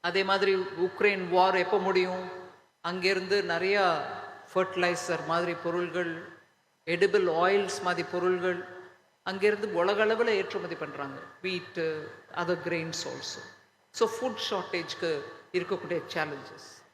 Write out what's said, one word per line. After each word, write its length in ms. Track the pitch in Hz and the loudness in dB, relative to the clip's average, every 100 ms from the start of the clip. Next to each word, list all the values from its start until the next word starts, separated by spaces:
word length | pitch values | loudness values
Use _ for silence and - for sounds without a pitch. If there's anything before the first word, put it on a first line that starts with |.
அதே 220 | 175 185 | 2 2
மாதிரி 320 | 190 196 196 190 | 4 4 4 2
உக்ரைன் 720 | 185 165 180 - 208 196 175 | 0 -2 -2 4 2 2 2
வார் 260 | 180 185 185 | 6 6 4
எப்போ 240 | 180 208 | 2 2
முடியும்? 500 | 190 185 185 185 180 - - - _ _ | 4 2 2 -2 -8 -12 -14 -20 _ _
அங்கேருந்து 580 | 170 185 180 190 185 202 | -6 0 0 0 2 0
நிறையா 600 | 175 170 185 202 185 156 131 - - - - | 2 0 2 4 4 2 -2 -8 -12 -16 -4
ஃபர்டிலைசர் 720 | 185 185 180 175 170 - 165 156 | 0 0 2 0 0 -2 -2 0
மாதிரி 300 | 170 175 170 | 0 0 -2
பொருள்கள், 640 | 175 175 175 170 170 165 - - _ _ _ _ - | -2 -2 -2 -2 -4 -6 -12 -20 _ _ _ _ -4
எடிபிள் 420 | 170 196 202 180 | 2 4 4 4
ஆயில்ஸ் 540 | 160 180 202 190 - | 4 4 4 2 -2
மாதிரி 260 | 180 170 170 | -2 -2 -2
பொருள்கள் 600 | 180 180 180 180 175 - - - - _ _ - | 0 2 2 0 -2 -6 -14 -18 -20 _ _ -6
அங்கேருந்து 360 | 190 208 208 208 | 2 2 2 0
உலக 400 | 170 180 202 214 | 2 2 4 4
அளவுல 220 | 220 233 | 4 2
ஏற்றுமதி 480 | 208 - 202 175 165 | 2 0 -4 -6 -8
பண்றாங்க. 440 | - 143 139 135 - - | -8 -8 -10 -10 -16 -10
வீட்டு, 720 | 185 180 175 - 160 156 151 - - - | -6 -6 -6 -4 -4 -4 -8 -16 -10 -4
other 220 | 170 175 170 | 0 0 0
grains 280 | 170 165 160 | -2 -2 -6
also. 360 | - 123 - - - - _ _ _ | -8 -8 -10 -12 -14 -20 _ _ _
So, 180 | - 220 - | 0 0 2
ஃபுட் 180 | 254 208 - | -4 -4 -4
ஷார்ட்டேஜ்க்கு 720 | 202 180 175 165 - 170 151 139 - - | -4 -2 -4 -4 -4 -2 -2 -6 -16 -4
இருக்கக்கூடிய 500 | 180 170 185 - 170 - | -4 -2 -4 -2 -4 -4
சேலஞ்சஸ். 680 | - 151 139 - - - - - | -4 -4 -6 -12 -18 -20 -20 -20